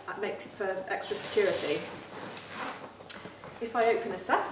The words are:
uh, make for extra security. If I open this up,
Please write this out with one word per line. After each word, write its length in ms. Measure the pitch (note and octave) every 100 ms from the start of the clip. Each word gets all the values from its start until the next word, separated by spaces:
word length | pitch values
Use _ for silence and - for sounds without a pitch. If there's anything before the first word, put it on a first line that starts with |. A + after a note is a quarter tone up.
| -
uh, 140 | F#3+
make 200 | G3+ -
for 440 | - - G3 F#3+ -
extra 280 | G3+ - G#3
security. 640 | - - F#3+ - D3 D#3 F#3 - - - - - - - - - - - - - - - - -
If 140 | A#3 A#3+
I 120 | A3+
open 260 | A3 -
this 160 | F#3 -
up, 140 | E4+ -